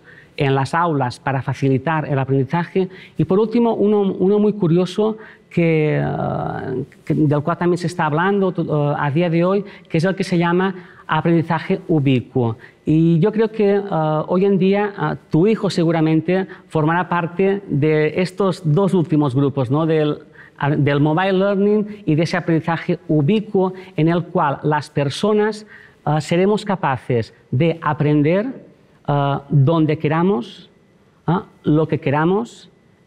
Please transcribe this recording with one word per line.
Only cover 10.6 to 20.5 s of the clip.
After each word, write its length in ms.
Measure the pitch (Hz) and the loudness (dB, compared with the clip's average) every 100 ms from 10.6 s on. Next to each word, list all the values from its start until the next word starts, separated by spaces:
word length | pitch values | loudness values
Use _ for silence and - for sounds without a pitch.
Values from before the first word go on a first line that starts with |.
| 190 180 - - - | -2 -4 -14 -14 -4
aprendizaje 760 | 156 170 170 165 160 - 190 - | -2 2 0 0 -2 -2 -4 0
ubicuo. 680 | 156 139 127 - 131 117 110 - _ | 0 2 0 0 -2 -2 -4 -12 _
Y 360 | - 156 165 165 | 0 2 4 4
yo 120 | 208 | 2
creo 200 | 208 220 | 0 -2
que, 240 | 220 202 202 | 0 0 0
eh, 60 | 202 165 156 151 - | -2 -2 -2 -2 -2
hoy 160 | 180 | 0
en 140 | 202 190 | 2 2
día, 360 | 190 202 208 196 | 2 0 -2 -4
eh, 180 | 151 147 - | -6 -6 -2
tu 180 | 156 208 | 2 2
hijo 220 | 214 190 | 2 -2
seguramente 800 | - 165 165 156 160 160 185 190 - - | 0 0 2 2 0 0 -2 -4 -10 -6
formará 400 | 160 156 175 170 | -2 0 0 -2
parte 540 | 175 170 175 190 196 - | -2 -4 0 0 0 -2
de 540 | 143 156 151 151 156 | 0 2 2 0 0
estos 400 | 180 - 190 170 156 | -4 0 -2 0 0
dos 280 | 151 190 | 2 2
últimos 420 | 190 147 151 143 135 | 2 2 0 2 2
grupos, 360 | 139 139 120 | 0 0 -2
¿no? 140 | 147 160 | 0 2
Del, 340 | 160 151 - - - - | 2 0 -2 -10 -20 -20